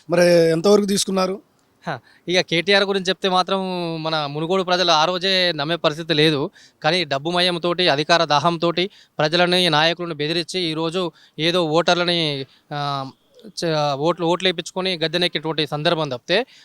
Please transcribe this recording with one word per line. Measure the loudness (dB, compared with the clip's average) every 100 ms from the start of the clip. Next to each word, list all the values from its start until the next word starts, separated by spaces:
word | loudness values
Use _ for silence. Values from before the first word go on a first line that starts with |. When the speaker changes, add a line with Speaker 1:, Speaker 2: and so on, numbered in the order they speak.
| -2
Speaker 1:
మరి | 4 6 6 6
ఎంతవరకు | 4 6 4
తీసుకున్నారు? | 4 0 0 -2 -2 -4 -12 _ _ _ -10
Speaker 2:
హ, | -10 -12 _ -4
ఇక | -2
కేటీఆర్ | 0 0 2 2
గురించి | 2 0 -2
చెప్తే | -2 0
మాత్రం | 0 0 -2 -2 -4 -4 -4
మన | -4 -2 -4
మునుగోడు | -4 -2 0
ప్రజలు | 0 0 2
ఆ | 2
రోజే | 2 0 -2 0 0
నమ్మే | -2 -4 -2
పరిస్థితి | -2 -2 -2
లేదు. | 2 2 2 -2 -8 -20 _
కానీ | -2 -2
డబ్బు | -2 -4 -2
మయంతోటి, | 0 0 0 -2 0 0
అధికార | 0 2 2
దాహంతోటి | 2 2 0 0 -2 -2 -4 -6 _ -4
ప్రజలని, | 0 2 2 2 2
నాయకులను | 2 2 -2 -6
బెదిరించి | -6 -4 -4 -4 -4
ఈరోజు | -4 -4 -4 -4 -6 -8 -16 -4
ఏదో | 0 0 2
ఓటర్లని, | 2 2 2 0 0 -2 -4 -8 _ -12
ఆ, | -8 -4 -6 -8 -14 _ _ -18
చ-, | -8 -2 0 0
ఓట్లు, | 0 -2 0 0
ఓట్లు | 0 -2
వేయించుకొని | -4 -6 -6 -6 -4
గద్దెనెక్కేటువంటి | -4 -2 -2 -2 -6 -4 -4
సందర్భం | -2 0 0 -2
తప్పితే | -6 -2 -2 -2 -10